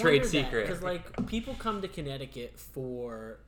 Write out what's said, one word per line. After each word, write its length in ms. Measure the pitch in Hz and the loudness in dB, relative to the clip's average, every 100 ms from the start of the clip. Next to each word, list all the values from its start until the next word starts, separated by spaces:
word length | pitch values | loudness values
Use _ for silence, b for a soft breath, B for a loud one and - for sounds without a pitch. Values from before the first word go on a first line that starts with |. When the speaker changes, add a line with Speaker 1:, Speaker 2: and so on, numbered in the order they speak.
Speaker 1:
trade 220 | 160 143 | 8 8
Speaker 2:
wondered 0 | |
that, 60 | 123 | 8
Speaker 1:
secret. 380 | 147 131 120 98 | 4 2 2 0
Speaker 2:
'cause, 140 | 87 | 0
like, 440 | 180 180 - - 208 | -2 -4 -6 -6 -2
people 260 | 226 247 247 | -2 -4 -4
come 240 | 226 208 | -2 -2
to 60 | 190 | -4
Connecticut 720 | - 143 135 131 127 120 - | -6 -6 -6 -8 -8 -10 -12
for 800 | - 143 127 123 120 113 110 113 | -12 -8 -6 -4 -6 -8 -10 -12